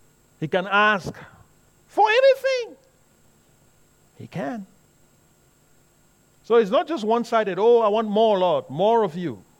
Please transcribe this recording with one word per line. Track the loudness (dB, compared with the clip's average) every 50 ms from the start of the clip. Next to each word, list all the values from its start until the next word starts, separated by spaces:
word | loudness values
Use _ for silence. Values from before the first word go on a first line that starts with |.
| _ _ _ _ _ _ _ -12
He | -6 -4
can | -4 -4 -2 0
ask | 0 2 4 2 2 0 -4 -8 -14 -16 -18 -20 -20 -20 _ _ _ _ _ _ _ _ _ _
for | 0 2 2 4
anything. | 4 4 4 4 4 2 0 -4 -4 -4 -6 -10 -14 -20 _ _ _ _ _ _ _ _ _ _ _ _ _ _ _ _ _ _ _ _ _ _ _ _ _ _ _ -20
He | -18 -14
can. | -12 -10 -10 -10 -10 -12 -14 -16 _ _ _ _ _ _ _ _ _ _ _ _ _ _ _ _ _ _ _ _ _ _ _ _ _ _ _ _ _ _ _ _ _ _ _
So | 0 2
it's | 2 2 2
not | 0 -2 -2 -2
just | -6 -6 -2
one-sided, | -2 -2 -2 -2 0 -2 -2 -2 -2 -2 0
"Oh, | 2 4 4 4
I | 4 2
want | 0 -2 -2 -2
more, | 0 0 2 2 2 2
Lord, | 2 0 0 -2 -4 -6
more | -6 -2 0 2 2 2 0
of | -2 -4 -6
you." | -8 -8 -10 -12 -16 _ _ _